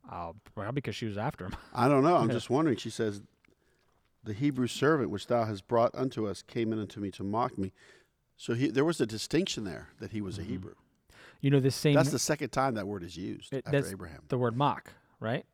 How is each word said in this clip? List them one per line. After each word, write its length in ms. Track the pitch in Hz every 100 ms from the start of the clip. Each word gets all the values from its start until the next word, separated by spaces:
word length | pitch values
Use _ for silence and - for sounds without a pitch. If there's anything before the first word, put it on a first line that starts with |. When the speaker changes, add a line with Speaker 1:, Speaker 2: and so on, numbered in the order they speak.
| -
Speaker 1:
Uh, 240 | 90 85 87 - -
well, 160 | 101
because 240 | 139 120 104
she 100 | 113
was 120 | 101
after 280 | 120 - 92
him. 100 | -
<laughs> 100 | -
Speaker 2:
I 140 | 123 127
don't 160 | 143
know. 120 | 151 175
I'm 100 | 117
Speaker 1:
Yeah. 60 | 120
Speaker 2:
just 140 | -
wondering. 280 | 127 160 110
She 120 | 117
says, 340 | - 110 101 101 _ _ _ _ _ _ _ _ _
"The 100 | 113
Hebrew 340 | 101 143 127 120
servant 420 | - 139 160 113
which 180 | 98 -
thou 180 | 120 110
hast 220 | 101 -
brought 260 | 117 120 -
unto 320 | 131 120 107
us 140 | 92
came 300 | - 123 113
in 80 | 110
unto 200 | 101 110
me 100 | 101
to 120 | -
mock 340 | 98 107 127 -
me." 160 | 95 _ - - _ _ _ _
So 160 | -
he, 140 | 117 139
there 160 | 127 156
was 160 | 170
a 40 | 113
distinction 580 | 110 - 151 196 - 101
there 240 | 78 - -
that 120 | 101
he 100 | 107
was 160 | 98 92
a 40 |
Speaker 1:
Mm-hmm. 80 | 87
Speaker 2:
Hebrew. 240 | 127 92 - _ _ _ - - _
Speaker 1:
You 80 | 139
know, 100 | 143
this 160 | 131 -
same 200 | 151 143
Speaker 2:
That's 160 | 139
the 80 | 135
second 300 | - 151 127
time 240 | 139 135 110
that 120 | 98
word 160 | 101
is 140 | 87 82
used 340 | 104 104 -
Speaker 1:
It, 100 | 135 -
Speaker 2:
after 60 | 143
Speaker 1:
that's 100 | 131
Speaker 2:
Abraham. 300 | 95 90 - -
Speaker 1:
the 80 | 127
word 180 | 120 117
mock, 380 | 143 - - - _ _
right? 260 | 113 131 -